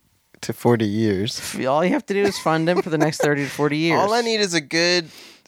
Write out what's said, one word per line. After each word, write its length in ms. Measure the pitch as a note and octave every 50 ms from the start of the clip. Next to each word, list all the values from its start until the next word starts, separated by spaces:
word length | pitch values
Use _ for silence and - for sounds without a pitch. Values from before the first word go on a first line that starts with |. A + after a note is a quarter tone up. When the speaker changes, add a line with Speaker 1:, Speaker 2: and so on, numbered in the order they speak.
| _ _ _ _ _ _ - _
Speaker 1:
to 120 | - - A#2+
forty 340 | - - A#2+ A#2+ A2 A2+
years. 500 | G#2 G2+ A2 A2+ G#2+ G2 F#2 G#2 B2+ - -
Speaker 2:
F-, 260 | - - - G2+ B2
all 180 | B2+ C#3 D#3 F3
you 80 | F3+
have 140 | - C#4+ -
to 60 | - G3
do 100 | G3+ G3+
is 140 | G3+ F#3+ -
fund 280 | - D#3+ D#3+ D#3+ D#3+ E3+
him 120 | F3+ -
for 80 | - F3
the 80 | D#3
next 220 | D3+ D3+ D#3 - -
thirty 240 | D#3+ D3 D3 C#3 C#3+
to 60 | B2+
forty 280 | - - D3 D3 D3
years. 220 | D3+ E3 E3 D#3 D#3
Speaker 1:
<laughs> 0 |
All 140 | F#3 G#3 A3+
I 80 | A#3+
need 180 | A#3+ A3+ A3+ G#3+
is 140 | G#3 F3+ E3+
a 80 | E3
good 480 | C#3+ B2 D#3+ E3 E3+ F3 F3+ F3+ E3 - - - - - - - _